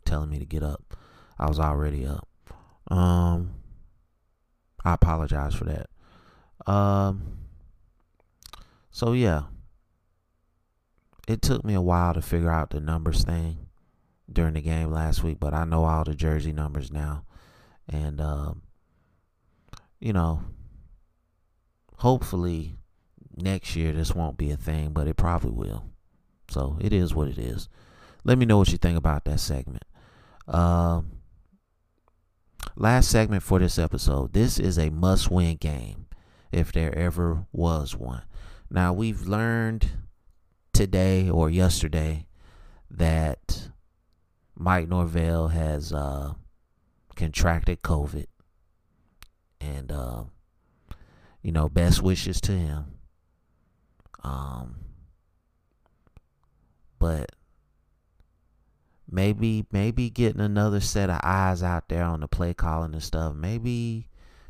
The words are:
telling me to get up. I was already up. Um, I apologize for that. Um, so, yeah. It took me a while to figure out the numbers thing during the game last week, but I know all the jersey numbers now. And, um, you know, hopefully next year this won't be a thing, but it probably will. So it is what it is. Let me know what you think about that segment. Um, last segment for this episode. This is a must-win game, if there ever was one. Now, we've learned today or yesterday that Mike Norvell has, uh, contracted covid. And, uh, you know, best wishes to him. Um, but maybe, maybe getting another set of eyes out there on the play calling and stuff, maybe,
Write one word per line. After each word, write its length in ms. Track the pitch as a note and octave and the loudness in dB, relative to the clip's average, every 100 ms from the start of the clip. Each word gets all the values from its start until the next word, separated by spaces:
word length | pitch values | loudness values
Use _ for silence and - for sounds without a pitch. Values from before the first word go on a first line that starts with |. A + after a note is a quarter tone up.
| - | -2
telling 240 | D2+ D2+ | -2 -2
me 100 | D2 | -6
to 60 | C#2 | -6
get 180 | D#2 | -4
up. 320 | D2+ C#2+ - - - - - - | -4 -6 -12 -20 -20 -20 -16 -4
I 100 | D2+ | 0
was 120 | D2+ | 2
already 460 | D2+ D2 D2+ C#2+ C#2+ | 2 2 0 -2 -4
up. 240 | C#2 - _ - - - _ - | -6 -10 _ -20 -20 -20 _ 0
Um, 680 | F2+ F2+ F2 F2 E2+ F2+ - - - - _ _ _ _ _ _ _ _ - - | 4 6 6 4 2 -2 -8 -16 -20 -20 _ _ _ _ _ _ _ _ -6 0
I 80 | |
apologize 600 | E2 E2 D#2+ D2 D2 C#2+ | 4 4 4 0 -2 -2
for 120 | - D#2 | -4 -4
that. 240 | D2+ - - - - _ _ _ - - | -6 -8 -18 -20 -20 _ _ _ -10 0
Um, 680 | G2+ G2+ G2 G2 G2 - - - - - - _ _ _ _ _ _ - - - _ _ | 2 4 4 2 -2 -6 -12 -16 -20 -20 -20 _ _ _ _ _ _ -20 -20 -20 _ _
so, 220 | - A#2 | -2 0
yeah. 320 | B2 A#2 D#2+ D2 - - _ _ _ _ _ _ _ _ _ _ _ _ _ _ _ - | 4 4 2 -2 -12 -20 _ _ _ _ _ _ _ _ _ _ _ _ _ _ _ -4
It 140 | A2+ | 0
took 240 | - B2 - | 2 2 2
me 80 | |
a 80 | G2 | 2
while 320 | F2 F2 F2 | 4 4 4
to 80 | E2+ | 0
figure 280 | - E2+ E2+ | 0 0 2
out 200 | E2 D2 | 2 0
the 100 | D2 | -4
numbers 460 | D2+ E2 D#2+ D#2 - | -2 -2 2 2 2
thing 420 | E2+ E2 D#2+ - _ _ _ _ _ - | 0 -4 -6 -12 _ _ _ _ _ -6
during 220 | - E2 | 0 0
the 80 | D#2 | 0
game 300 | D2+ D#2+ D#2+ | -2 -2 -2
last 320 | D#2 D#2 - | -2 0 0
week, 180 | E2 D#2 | -2 -4
but 120 | D2+ | -4
I 120 | D2+ E2 | -2 0
know 180 | E2 | 2
all 220 | D#2+ D#2+ D#2 | 2 2 -2
the 100 | D2+ | -2
jersey 380 | D#2+ D#2 D#2 | 0 0 -2
numbers 360 | D2+ D2+ D2 C#2 | -4 -4 -6 -6
now. 360 | D2 D2+ D2+ - - - _ - _ - | -6 -6 -8 -12 -20 -20 _ -20 _ -10
And, 320 | D2+ D2+ D2 | -6 -6 -4
um, 400 | D2+ C#2+ D2 - - _ _ _ _ _ _ _ _ _ _ - _ - | -4 -4 -6 -10 -16 _ _ _ _ _ _ _ _ _ _ -20 _ -8
you 140 | A2 | -2
know, 280 | G2 E2 D#2+ - - - - - - _ _ _ _ _ _ _ _ _ - | 0 2 -2 -6 -12 -18 -20 -20 -20 _ _ _ _ _ _ _ _ _ 0
hopefully 800 | - C3 - F#2 F2 E2 D#2+ - - _ _ _ - - | 2 2 0 -2 -2 -4 -8 -12 -18 _ _ _ -18 -6
next 400 | F#2+ F#2+ - E2 | -4 -4 -4 -2
year 160 | D#2+ | -2
this 240 | D2+ D#2+ - | 0 -2 -2
won't 220 | D#2+ B1+ | -4 -4
be 120 | D2 | -4
a 60 | D2 | -4
thing, 360 | - D#2 D2+ | -4 -4 -2
but 180 | D2+ D2 | -2 -2
it 80 | D#2+ | 2
probably 340 | E2+ F2 B1+ | 2 2 -2
will. 320 | G#1+ G1+ G#1+ - - _ _ _ _ - | -4 -6 -8 -10 -18 _ _ _ _ -8
So 280 | D2+ C2+ D#2 | -4 -2 -2
it 140 | G#2 | 0
is 200 | G2+ E2+ | 2 2
what 140 | D#2 D2 | 0 -2
it 100 | - | -4
is. 300 | A#1 A1+ - - - - - - | -6 -8 -10 -18 -20 -20 -20 -4
Let 140 | - B2+ | 2 4
me 80 | A#2+ | 6
know 120 | G#2 | 6
what 140 | F#2+ | 6
you 60 | E2+ | 4
think 200 | F2 E2 | 2 2
about 280 | D#2+ D2+ - | 2 0 0
that 160 | D2 | -2
segment. 420 | - C#2 - A#1+ - - - - - - - | -2 -4 -6 -12 -14 -20 -20 -20 -20 -20 -2
Um, 640 | E2+ F2 F2 E2+ E2+ E2 - - - _ _ _ _ _ _ _ _ _ _ _ - - - | 2 4 4 4 2 -2 -8 -18 -20 _ _ _ _ _ _ _ _ _ _ _ -14 -12 0
last 320 | A2 B2+ - | 4 6 6
segment 340 | A2+ G#2+ G2+ | 6 4 0
for 160 | - F#2 | 2 4
this 180 | F2+ - | 4 2
episode. 540 | D#2+ C2 - C#2 C2 | -2 0 2 2 2
This 260 | - B2 - | 2 2 2
is 220 | F#2 E2 | 0 2
a 100 | D#2 | 0
must-win 680 | D#2 F#2 G2 - F2+ E2+ D#2+ | 2 2 4 4 2 2 0
game, 480 | D#2 C#2+ G#1 G1+ - - _ _ - | -4 -6 -8 -12 -16 -18 _ _ -4
if 200 | - E2 | -2 0
there 260 | E2+ D#2+ - | 0 0 -2
ever 480 | F2 E2+ E2+ E2 F#2+ | -2 0 -2 -2 -4
was 440 | - E2+ D#2+ C#2 B1+ | -2 0 0 -4 -8
one. 280 | A#1+ A#1+ - - - - - | -8 -10 -12 -16 -16 -18 -6
Now, 240 | F#2 F2+ | 0 0
we've 340 | F2+ A2+ G2 F2+ | 0 -2 -4 -2
learned 640 | G#2 A#2 A#2 A2+ A2+ - - - - _ _ _ _ _ | -2 0 0 -2 -2 -2 -2 -10 -18 _ _ _ _ _
today 580 | - G2 F#2+ F#2+ F#2 F#2 | 2 4 2 2 2 2
or 200 | E2+ D#2 | 2 2
yesterday 760 | F2 F#2 - E2 D#2 D#2 D#2 - - - - - - - | 4 4 2 -2 -2 -2 -4 -10 -20 -20 -20 -20 -20 -8
that 800 | - E2 D#2+ D#2 C2+ - - - - _ _ _ _ _ _ _ - | 0 2 2 0 -2 -6 -6 -8 -18 _ _ _ _ _ _ _ -4
Mike 320 | F2+ F#2 E2 | 0 0 2
Norvell 600 | F2+ F2 E2 E2 E2 D#2+ | 0 0 0 0 0 0
has, 420 | E2 D#2 D2 D#2 | 0 -2 -4 -4
uh, 440 | D2+ C#2+ C#2 C#2+ - - _ _ _ _ _ - - | -4 -4 -6 -8 -10 -16 _ _ _ _ _ -12 -4
contracted 640 | D#2+ - F2 E2 - F2 | -2 2 2 2 0 0
covid. 460 | - D#2 D2 D2+ C#2+ - _ _ _ _ _ _ _ - - _ _ - | 0 0 0 -6 -10 -16 _ _ _ _ _ _ _ -20 -20 _ _ -14
And, 300 | D2+ C#2 B1+ | -10 -10 -8
uh, 320 | C#2+ B1 A#1 A1+ - _ _ _ _ - - - _ - _ | -6 -6 -10 -12 -18 _ _ _ _ -20 -20 -20 _ -20 _
you 100 | - | -2
know, 160 | D#2+ D2+ | 0 2
best 340 | D#2 E2+ E2+ | 4 6 6
wishes 380 | F#2 F#2 - F2+ | 4 0 0 -2
to 100 | - | 0
him. 320 | F#2+ D#2+ D2 D2 - - _ _ _ _ _ _ _ _ _ _ - | 0 -2 -6 -10 -14 -20 _ _ _ _ _ _ _ _ _ _ -14
Um, 540 | C2+ C2+ C#2 B1 B1 A#1 - - - _ _ _ _ _ _ _ _ _ _ - _ _ _ _ _ _ _ - | -10 -8 -8 -10 -12 -14 -16 -18 -20 _ _ _ _ _ _ _ _ _ _ -20 _ _ _ _ _ _ _ -2
but 340 | E2+ D#2 A1 - _ _ _ _ _ _ _ _ _ _ _ _ _ _ _ _ - | 0 0 -6 -14 _ _ _ _ _ _ _ _ _ _ _ _ _ _ _ _ -6
maybe, 540 | F2+ G2+ G#2 A2+ A2 G#2+ | 0 2 2 0 0 0
maybe 400 | G2 G#2+ A#2+ A#2+ | 0 0 0 -2
getting 300 | A2+ A#2 - | 2 2 2
another 400 | G#2 G#2 G#2+ G2+ | 0 2 2 2
set 300 | - G#2+ G2 | 0 0 0
of 100 | E2+ | 0
eyes 380 | - F#2+ F#2+ F2+ | 0 2 2 2
out 280 | F2+ F2 - | 0 -2 -2
there 160 | E2+ E2+ | -2 -2
on 160 | D#2+ | -2
the 60 | D2+ | -4
play 240 | - F2 | -2 -2
calling 400 | F2 E2 D#2+ E2 | 0 0 0 -4
and 100 | D#2 | -6
stuff, 320 | D#2 D#2 D#2+ D2 | -4 -2 -2 -4
maybe, 720 | E2+ A#2 A#2+ A#2+ A#2 A2+ - - - - | -4 -4 -4 -4 -4 -6 -10 -20 -20 -20